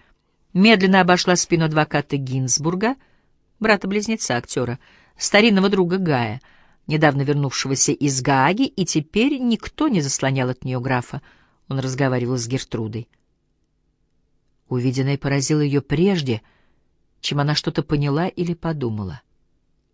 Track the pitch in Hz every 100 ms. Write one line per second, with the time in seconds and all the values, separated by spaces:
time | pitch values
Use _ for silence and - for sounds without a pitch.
0 | _ _ _ _ _ 180 214 220 190 190
1 | 175 180 - 180 - 170 160 156 151 147
2 | - 143 131 135 131 147 151 185 220 269
3 | _ _ _ _ _ _ 220 202 190 208
4 | 208 220 - 120 - - 120 120 _ _
5 | _ - - 208 226 196 196 196 175 190
6 | 175 135 113 117 - _ _ _ - 156
7 | 151 139 139 147 139 - 135 135 - -
8 | 143 131 127 135 135 202 269 - 175 160
9 | 147 208 254 285 247 220 - - 302 202
10 | 139 - 135 135 127 127 127 127 131 123
11 | - 143 - _ _ _ - 135 131 131
12 | 139 127 120 127 117 131 - 113 110 110
13 | 113 _ _ _ _ _ _ _ _ _
14 | _ _ _ _ _ _ _ 127 127 127
15 | 135 139 143 139 135 151 147 139 - 147
16 | 190 185 135 107 - _ _ _ _ _
17 | _ _ - 147 143 147 - 160 147 147
18 | 143 143 180 - 170 165 170 156 123 107
19 | 95 135 _ _ _ _ _ _ _